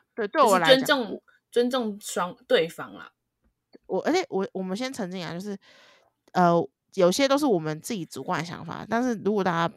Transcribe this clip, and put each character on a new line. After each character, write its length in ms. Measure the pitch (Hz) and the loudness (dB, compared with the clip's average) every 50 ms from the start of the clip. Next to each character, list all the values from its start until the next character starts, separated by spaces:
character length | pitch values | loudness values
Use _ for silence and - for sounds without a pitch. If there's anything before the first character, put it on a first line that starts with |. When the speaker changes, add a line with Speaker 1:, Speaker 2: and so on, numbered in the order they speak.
| _ _ _ | _ _ _
Speaker 1:
对， 140 | - 208 202 | -8 -6 -2
对 140 | - 320 | 2 4
我 180 | 277 220 190 180 | 4 6 6 4
来 160 | 165 160 254 | 6 6 6
讲， 0 | |
Speaker 2:
就 60 | 262 | 4
是 40 | 254 | 4
尊 20 | 302 | 2
重， 260 | 294 269 226 185 139 | 0 0 0 -4 -8
Speaker 1:
我 100 | - - _ _ _ _ _ | -12 -12 _ _ _ _ _
Speaker 2:
尊 180 | - 233 240 247 | 0 0 0 0
重 280 | 262 262 233 214 196 208 | 0 -2 -4 -4 -8 -10
双， 340 | - - - 208 180 180 165 - _ - | -12 -8 -6 -4 -4 -6 -8 -14 _ 0
对 200 | 262 202 160 165 | 2 2 2 0
方 260 | - - 135 117 - | -4 -12 -16 -16 -16
啦。 200 | 90 - - _ _ _ _ _ _ _ _ _ _ _ _ _ - _ | -20 -20 -20 _ _ _ _ _ _ _ _ _ _ _ _ _ -20 _
Speaker 1:
我， 160 | - 185 185 | -6 -4 -2
而 100 | - - | 0 0
且 140 | 311 381 349 - | 0 0 0 -2
我， 160 | - 190 196 - | -4 -4 -4 -4
我 100 | - 196 | -6 -8
们 140 | 190 185 190 | -6 -6 -6
先 160 | 214 254 262 | -6 -6 -8
澄 180 | 269 - 202 175 | -6 -8 -8 -8
清 140 | 185 190 170 | -8 -8 -8
啊， 80 | 165 | -8
就 80 | 165 170 | -8 -10
是， 180 | 196 208 196 - - - - - - _ _ _ _ _ _ _ _ _ - | -8 -10 -10 -12 -12 -20 -20 -20 -20 _ _ _ _ _ _ _ _ _ 0
呃， 200 | 180 180 175 170 170 - - - _ _ _ - | 4 4 6 6 4 2 -2 -8 _ _ _ 0
有 140 | 185 180 175 | 4 4 4
些 200 | 190 - 277 269 | 6 4 4 4
都 80 | 277 285 | 4 2
是 80 | 302 | 4
我 120 | 269 208 170 | 2 2 2
们 220 | 156 156 156 156 | 0 -2 -6 -6
自 140 | - - 247 | -6 -8 -6
己 120 | 190 160 | -6 -8
主 160 | - - - | -10 -10 -12
观 200 | 135 - 180 147 | -6 -4 -4 -4
的 40 | 160 | -4
想 200 | 175 - - - | -6 -10 -12 -12
法， 200 | 170 - - - 208 | -12 -10 -12 -6 -4
但 120 | 214 233 | -2 -2
是 120 | 254 254 233 180 - | 0 -2 -2 -2 -2
如 100 | 190 220 | 0 0
果 80 | 202 | 2
大 100 | 180 190 165 165 170 165 | 0 0 0 0 -2 -2
家 40 | - | -4